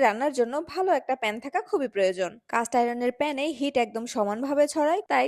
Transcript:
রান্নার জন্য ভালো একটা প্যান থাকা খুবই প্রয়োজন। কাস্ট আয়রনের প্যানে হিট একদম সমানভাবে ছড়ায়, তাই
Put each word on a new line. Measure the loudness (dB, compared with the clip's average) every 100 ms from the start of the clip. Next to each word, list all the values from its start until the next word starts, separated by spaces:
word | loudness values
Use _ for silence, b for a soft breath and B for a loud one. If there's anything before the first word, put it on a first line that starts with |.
| 4
রান্নার | 2 0 0
জন্য | -2 -2 -6
ভালো | -2 2 0
একটা | 0 -2
প্যান | -2 -4
থাকা | -6 -6 -2
খুবই | -2 -2 2
প্রয়োজন। | 2 2 -4 -6 -4
কাস্ট | -2 0 2
আয়রনের | 0 0 -2 -2
প্যানে | -2 -2 -4 -2
হিট | 0 0 0
একদম | -4 -6 -2
সমানভাবে | -2 -2 -2 2 2
ছড়ায়, | 2 2 0 0
তাই | 0